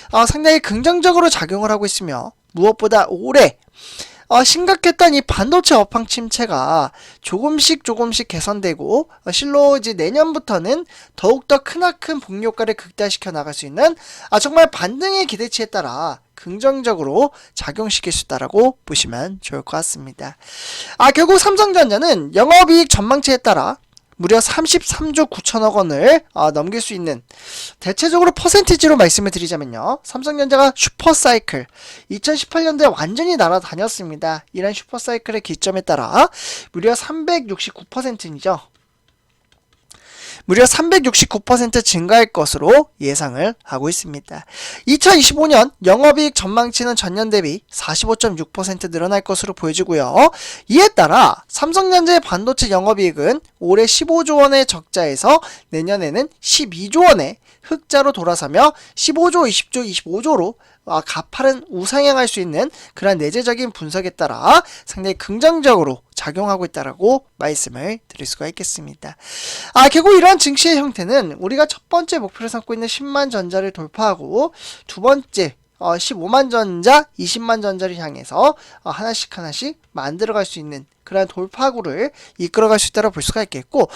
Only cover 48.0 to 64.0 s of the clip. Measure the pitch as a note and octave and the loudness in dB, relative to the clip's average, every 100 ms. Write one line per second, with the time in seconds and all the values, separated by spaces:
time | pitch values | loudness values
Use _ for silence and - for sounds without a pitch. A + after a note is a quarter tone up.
48 | G#3+ A3+ A3+ E3 D#3 - F#3+ F#3 F3+ E3 | -2 -2 -2 -4 -10 -8 -8 -8 -8 -6
49 | F3 G3+ G3 F#3+ - F3+ D#3+ D#3 - D#3+ | -2 -2 -2 -6 -6 -6 -6 -4 -2 -2
50 | B2+ F#3 D4+ - - - - B3 G#4 - | 0 4 4 2 -16 -14 0 4 4 4
51 | D#3 G3+ F3+ - - - D4 F#4 F#4+ F4+ | 4 6 4 2 -6 -6 -2 0 2 2
52 | E4 F4 - F3+ A3 C4 A#3 F#3+ G3 G#3 | 4 2 2 -4 -2 -2 0 0 2 2
53 | F#3 D3+ D3+ D4 - - F3 G3+ A3+ - | 0 0 -2 -2 -6 -6 0 4 4 2
54 | D#4+ E4 D#4 D4 C#4 C4+ C4 E3+ - F#3+ | 0 0 2 4 4 4 0 -4 -6 -4
55 | D#3+ C3+ A3 D#4 - - _ D#3+ E3 G3+ | -2 0 4 2 2 -20 _ -6 -2 -2
56 | D#3+ F3 D4+ _ - - C4 E3 G3+ D4 | -2 -4 -6 _ -4 -2 -2 -10 -4 4
57 | F4+ A3+ C#3 G#3+ _ _ - D#4 - C#4 | 6 6 2 -10 _ _ -10 -10 -2 0
58 | C#4 C#4 E3+ E3+ C#3+ D#3+ D4 - - - | 0 -2 -2 -4 0 4 4 2 -14 -6
59 | - D#4 F4 F4 C#4 F#3+ - B3+ A#3 F3+ | -2 2 2 2 2 0 -4 -6 -6 -8
60 | - F#3+ A#3+ C#4 F3 A#3 _ _ - D#3+ | -6 -6 0 0 -2 -6 _ _ -6 -6
61 | - - - - C4+ C4 F#4 F#3 F#3+ C#4 | -4 -10 -10 -2 0 0 -6 -10 -4 0
62 | C#4+ C4 A#3+ - F3 D3+ B3+ - - - | 2 2 0 -2 -6 -4 -4 -6 -20 -4
63 | G3 F#3 D3 G#3 B3 A#3+ B3+ - D#3 F3+ | -2 0 -2 -4 -4 -4 -6 -10 -10 -8